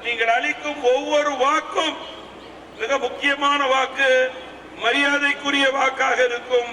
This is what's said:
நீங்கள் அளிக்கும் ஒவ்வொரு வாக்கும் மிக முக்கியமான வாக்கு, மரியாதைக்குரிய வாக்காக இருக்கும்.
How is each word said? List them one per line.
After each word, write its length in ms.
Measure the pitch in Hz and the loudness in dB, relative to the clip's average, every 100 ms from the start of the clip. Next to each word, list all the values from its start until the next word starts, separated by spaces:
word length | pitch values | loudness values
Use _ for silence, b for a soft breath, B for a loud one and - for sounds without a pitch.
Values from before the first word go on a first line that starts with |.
| 226 | -4
நீங்கள் 260 | 233 226 233 | -2 2 2
அளிக்கும் 460 | 294 294 294 294 247 | 0 -4 -6 0 2
ஒவ்வொரு 380 | 254 294 302 294 277 | 2 2 2 2 2
வாக்கும் 500 | 262 311 302 381 320 262 - - - - - - - - | 2 2 0 -2 -2 -4 -12 -16 -16 -18 -18 -18 -18 -8
மிக 180 | 220 277 | -2 -2
முக்கியமான 560 | 247 - 285 277 285 285 269 | -2 -2 -2 2 2 2 2
வாக்கு, 360 | 262 262 262 269 254 254 - - - - - | 2 0 0 4 4 2 -2 -14 -18 -18 -4
மரியாதைக்குரிய 840 | 214 269 285 285 285 - 277 277 277 269 | -2 2 2 2 0 -2 -2 2 2 2
வாக்காக 420 | 269 262 269 240 247 | 0 0 0 2 2
இருக்கும். 420 | 240 247 247 240 | 0 0 0 0